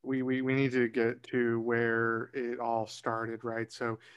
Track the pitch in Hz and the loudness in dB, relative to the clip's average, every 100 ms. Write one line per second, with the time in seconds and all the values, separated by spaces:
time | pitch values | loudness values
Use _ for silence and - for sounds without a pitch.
0 | 131 131 127 131 131 135 135 127 120 120 | -2 -2 0 0 2 2 4 4 2 2
1 | 117 123 - 123 117 117 113 117 117 113 | 0 0 -4 0 2 2 2 2 2 2
2 | 117 113 113 139 120 123 117 113 107 - | 2 0 -4 -6 -4 -4 -2 -2 -2 -4
3 | - 113 113 113 117 113 113 - 120 110 | -4 -2 -4 -4 -4 -4 -6 -4 -4 -4
4 | - | -10